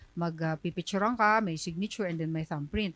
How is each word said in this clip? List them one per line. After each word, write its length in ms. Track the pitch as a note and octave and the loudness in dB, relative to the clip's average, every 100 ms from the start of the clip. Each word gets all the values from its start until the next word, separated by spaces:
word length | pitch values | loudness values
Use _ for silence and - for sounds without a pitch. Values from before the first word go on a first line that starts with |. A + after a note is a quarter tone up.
| - | -12
mag, 240 | E3+ E3+ E3 | -2 -2 0
ah, 160 | D#3+ D#3 | -2 0
pipicturean 560 | F3 F3 - G3 G#3+ A#3 | -2 -4 -2 2 2 4
ka, 240 | G#3+ A3 | 4 6
may 160 | G3 D#3+ | 2 -2
signature 560 | F3+ E3 G#3+ - F#3 | -4 -4 -4 -2 -2
and 80 | E3 | -2
then 80 | D#3+ | -2
may 160 | D#3+ | -2
thumbprint. 480 | D#3+ D3+ D3 G#3+ G3 | -2 -4 -2 -2 -2